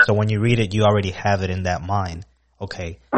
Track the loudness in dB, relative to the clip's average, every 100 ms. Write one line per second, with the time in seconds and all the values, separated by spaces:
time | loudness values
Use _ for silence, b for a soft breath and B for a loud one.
0 | 4 4 2 0 2 2 2 2 4 4
1 | 0 -4 -2 0 -2 -2 -2 -4 -2 -4
2 | -4 -8 -14 _ _ -14 -12 -10 -10 -12
3 | -2